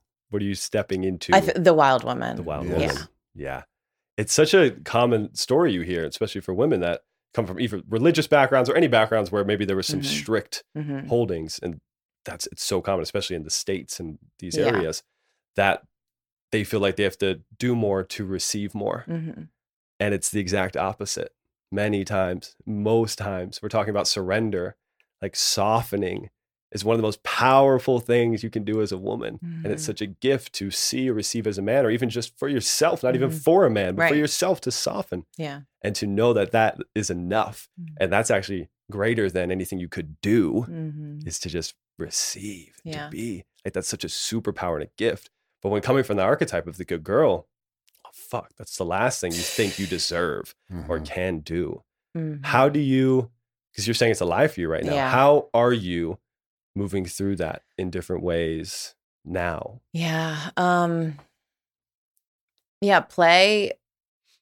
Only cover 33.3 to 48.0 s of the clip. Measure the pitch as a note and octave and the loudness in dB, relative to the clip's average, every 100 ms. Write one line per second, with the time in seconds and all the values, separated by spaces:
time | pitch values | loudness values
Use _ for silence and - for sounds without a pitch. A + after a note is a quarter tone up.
33.3 | D#3+ D#3 F3+ D#3 G#2 F#2 G2 E3 D3+ D3+ | 0 4 6 6 4 0 2 2 4 2
34.3 | - F3+ F#3 - - - G3+ F#3+ F3+ - | 0 0 0 -2 -2 -4 -4 -6 -8 -10
35.3 | - D#3 C#3 C#3 _ G2+ G2+ G#2 G2+ A#2 | -12 -10 -10 -16 _ -6 -2 -2 4 4
36.3 | A2 F#2+ A2+ A2 - - G#2+ G#2 F2 F2 | 4 4 4 2 0 -6 -4 -4 -4 -2
37.3 | A2 - - - - E3 D3+ F#2 G2+ A2+ | -2 -2 -6 -18 -16 -12 -4 2 2 2
38.3 | G#2 F#2+ F#2+ - _ - G2+ G#2+ A#2 G2 | 0 0 -6 -8 _ -12 -2 0 0 0
39.3 | F2+ F2+ F#2 F2+ F#2+ F2 - D#2 D#2 G2+ | 0 -2 -2 -4 -6 -8 -10 -12 -6 2
40.3 | A#2 E2+ F#2+ A#2+ E3 D#3 D3+ D3 D3 E2+ | 4 4 0 -4 -8 -10 -10 -14 -12 -10
41.3 | - - F2 D#2+ - _ - D#2+ - - | -10 -6 -6 -8 -12 _ -12 -8 -6 -6
42.3 | - G2+ F#2+ D#2+ _ E3 D3+ D3 D3+ A#2 | -6 -10 -12 -18 _ -12 -12 -10 -8 -8
43.3 | F#2 - _ - - - F#2+ E2+ - - | -8 -12 _ -8 -6 -6 -6 -8 -6 -4
44.3 | A2+ G#2 F2+ F2+ D#2 D2+ - - - - | -4 -4 -4 -4 -4 -6 -2 -2 -2 -10
45.3 | _ _ _ G2 G#2 C3 C3+ B2+ G2+ F#2+ | _ _ _ -2 -2 2 2 2 2 2
46.3 | D3 E3 F2 E2+ E2 F2+ E2+ E2 A2+ D3+ | 2 0 -2 -6 -10 -6 -6 -2 2 2
47.3 | F2+ - _ _ _ _ _ | 2 -4 _ _ _ _ _